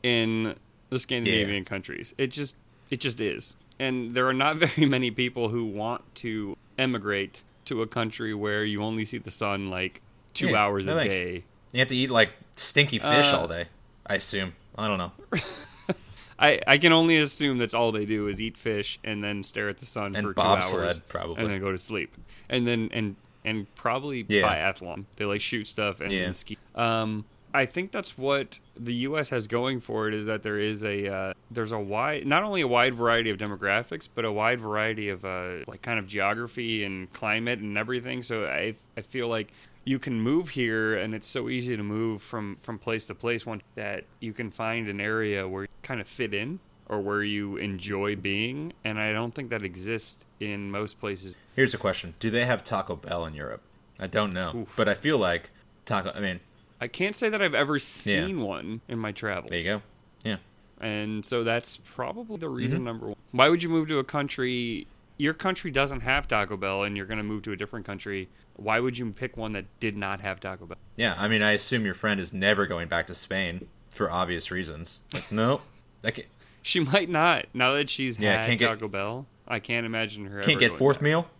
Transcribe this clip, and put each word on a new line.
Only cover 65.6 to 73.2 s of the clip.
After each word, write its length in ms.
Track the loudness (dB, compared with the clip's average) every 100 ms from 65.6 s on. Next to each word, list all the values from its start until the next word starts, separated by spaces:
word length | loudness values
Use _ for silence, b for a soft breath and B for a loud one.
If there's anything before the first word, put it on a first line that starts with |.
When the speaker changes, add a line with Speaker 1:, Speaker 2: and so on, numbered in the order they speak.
| 0
Speaker 1:
doesn't 300 | 2 2 0
have 240 | 0 0 2
Taco 280 | 0 0 -2
Bell, 280 | -2 0
and 120 | 0 -2
you're 100 | -4
gonna 180 | -4
move 180 | -4 -4
to 80 | -6
a 40 | -6
different 280 | -6 -8 -8
country? 440 | -10 -6 -6 -8 b b -8
Why 240 | 0 2
would 180 | 0 -2
you 100 | -6
pick 240 | -6 -8 -6
one 160 | -6
that 120 | -6 -8 -4
did 160 | -4 -2
not 220 | -4 -4
have 180 | -4 -6
Taco 260 | -8 -10 -12
Bell? 100 | -16 -14 -2
Speaker 2:
Yeah, 200 | 0 2
I 100 | 2
mean, 140 | 4
I 120 | 4
assume 320 | 4 2 0 0
your 100 | 0
friend 240 | 0 0
is 140 | -2
never 340 | 2 4 4 2
going 200 | 0 0
back 200 | -2 -2
to 80 |
Spain 520 | -8